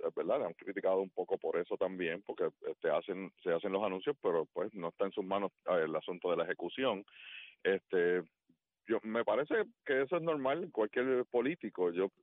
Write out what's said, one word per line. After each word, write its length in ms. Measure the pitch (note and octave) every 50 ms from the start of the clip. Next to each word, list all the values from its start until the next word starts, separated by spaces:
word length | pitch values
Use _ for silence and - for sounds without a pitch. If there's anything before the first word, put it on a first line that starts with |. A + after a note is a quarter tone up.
| -
es 80 | - -
verdad, 240 | - D2+ F2 A#2+ D3
le 80 | A#2
han 80 | E2+ E2+
criticado 460 | - - F#2+ G2+ G2+ F#2+ F#2+ F#2+ F#2+
un 100 | G2 F#2+
poco 260 | - F#2 F2+ - F#2+
por 220 | F#2 - E2 E2 E2+
eso 180 | F2+ - G2+
también, 460 | - G2 F#2 F#2+ F2+ F2+ E2 E2 F2+
porque, 260 | - - - - F2+ D#2+ - _ - D2+
este, 180 | D#2+ - - E2
hacen, 440 | D#2 E2+ - - F2+ F#2 F#2+ E2 - _
se 100 | - F2+
hacen 200 | E2+ E2 F#2+ G2+
los 100 | F#2+ G2
anuncios, 340 | G#2+ G2+ F#2 F2+ - - - -
pero, 240 | - G2 E2+ E2 D#2 - -
pues, 180 | E2+ F#2 G#2+
no 160 | - G2 E2+ E2+
está 160 | - - G2+
en 80 | G2
sus 120 | - G#2+ F#2+
manos, 260 | F#2 G2 G2+ G2+ F#2 - _ - -
eh, 140 | F2+ E2+ D#2+
el 100 | D#2 D#2
asunto 340 | D#2 - - F2+ F2 - F2+
de 60 | E2+
la 80 | E2 E2+
ejecución. 600 | F2 F2 - F2 E2+ - - C3 C3 G#2 F#2+ G2+ _ - - - - - - - - - _ -
Este, 580 | F#2 G2 F#2 - _ F#2 F2+ F2 F2 F2+ F2+ E2 - _ _ _ _ _ _ _ _ _ _ _
yo, 120 | - A2+ G#2
me 220 | - A2+ A2 A#2 A2+
parece 400 | G#2+ G#2+ A#2+ D3+ - D4 - - A#3 - _ -
que 180 | - C3+ C3
eso 140 | B2+ B2+ F#3
es 60 | E3+
normal 400 | D#3+ E3 D#3 D3 C3 C3 C#3+ E3
en 80 | F#3+ E3+
cualquier 560 | - - G#2+ G#2+ - B2+ B2 C3 C3 B2 A#2+
político. 640 | - - A#2+ A#2 C#3 C3 - - G#2 - - F2+ F2
Yo 180 | E2+ F2 F#2+ G2 - _